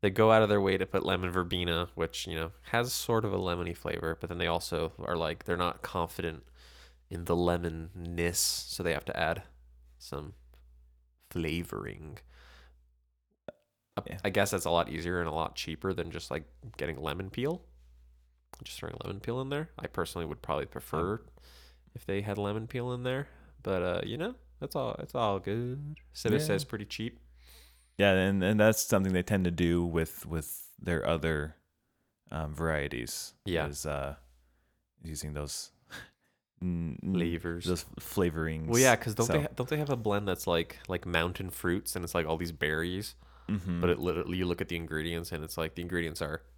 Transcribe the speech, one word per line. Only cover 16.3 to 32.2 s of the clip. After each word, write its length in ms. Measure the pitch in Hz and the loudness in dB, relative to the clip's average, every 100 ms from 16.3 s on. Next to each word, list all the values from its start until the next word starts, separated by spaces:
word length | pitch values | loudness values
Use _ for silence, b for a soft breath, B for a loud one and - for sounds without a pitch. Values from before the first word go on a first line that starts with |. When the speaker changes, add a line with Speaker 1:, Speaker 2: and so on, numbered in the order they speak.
Speaker 1:
like, 140 | 78 76 - 117 - | -6 -6 -18 -18 -6
getting 240 | 71 69 | -6 -4
lemon 280 | 76 76 95 | -4 -4 -6
peel. 320 | 107 131 175 - - - - - - _ _ _ - | -4 -2 -4 -8 -20 -20 -20 -20 -20 _ _ _ -18
Just 140 | - - | -14 -10
throwing 160 | 82 - | -8 -8
lemon 160 | - 98 | -6 -6
peel 220 | 101 120 | -4 -4
in 80 | 135 | -4
there. 200 | 143 160 - | -4 -6 -8
I 100 | - | -8
personally 380 | - - 87 80 | -2 -2 -2 -6
would 160 | 71 | -6
probably 240 | - 73 71 | -2 -2 -2
prefer 560 | - - 80 85 110 - - B B B B B | -8 -4 -2 0 -2 -6 -20 B B B B B
if 120 | - - | -14 -4
they 160 | 98 | -2
had 160 | 104 101 | -2 -2
lemon 300 | 101 104 110 | -2 -2 -4
peel 260 | 123 123 | -6 -4
in 100 | 123 | -4
there, 240 | 127 131 139 b b b | -2 -2 -4 b b b
but, 200 | - 92 | -2 0
uh, 180 | 90 87 - | 2 0 -2
you 120 | 117 | -4
know, 180 | 185 254 - - | -4 -6 -18 -12
that's 160 | 139 - | -6 -4
all, 200 | 123 - | -2 -4
it's 140 | - | -4
all 260 | - 110 98 | 0 2 2
good. 580 | 95 107 123 131 147 151 - - | 0 -2 -2 -4 -8 -10 -14 -4
Cerveza 340 | 117 117 151 | 2 2 4
Speaker 2:
Yeah. 60 | 101 | 0
Speaker 1:
is 80 | - | 0
pretty 200 | 107 104 | -6 -6
cheap. 340 | - 113 - - b b b b b b - | -6 -6 -6 -20 b b b b b b 6
Speaker 2:
Yeah, 160 | 101 | 8
and, 300 | 92 95 98 | 8 6 6
and 160 | 92 107 | 4 8
that's 220 | 107 110 | 8 6
something 320 | - 101 95 | 4 4 4
they 80 | 92 | 2
tend 220 | 90 101 90 | 4 4 4
to 60 | |
do 340 | 85 85 87 85 | 4 4 4 4
with, 400 | 82 82 - - | 2 0 -4 -6
with 440 | 80 76 - - - | -6 -4 -10 -12 -10
their 240 | - 82 50 | -2 0 2
other, 520 | 82 80 76 76 - _ _ _ _ _ _ | 2 2 0 -2 -8 _ _ _ _ _ _